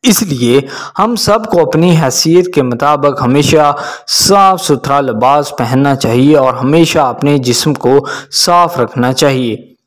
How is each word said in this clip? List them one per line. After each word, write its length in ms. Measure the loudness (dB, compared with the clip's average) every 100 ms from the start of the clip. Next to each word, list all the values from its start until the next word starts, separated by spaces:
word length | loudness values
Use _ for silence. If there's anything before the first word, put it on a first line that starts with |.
इसलिए 640 | 0 0 -2 -2 2 0 0 -14 -10 -4
हम 180 | -2
सबको 500 | -2 0 -2 0 0
अपनी 300 | 0 2 2
हैसियत 560 | 2 0 -2 2 2 2
के 60 | -2
मुताबिक 540 | -2 -2 0 2 0 0
हमेशा 560 | 0 2 2 2 2 0 -10 -14 -6
साफ 520 | -4 2 4 2 0
सुथरा 400 | -2 -2 0 -2
लिबास 540 | -2 0 2 0 -2 -6
पहनना 360 | -2 0 0
चाहिए 400 | 0 0 2 4
और 200 | 4 2
हमेशा 480 | 0 0 2 2 0
अपने 360 | -2 -2 0 0
जिस्म 340 | 0 -2 -2
को 320 | -2 2 2 0 -12 -8
साफ 480 | -4 2 2 2 -2
रखना 340 | -4 -2 -2
चाहिए। 560 | 0 0 0 -4 -6 -12 _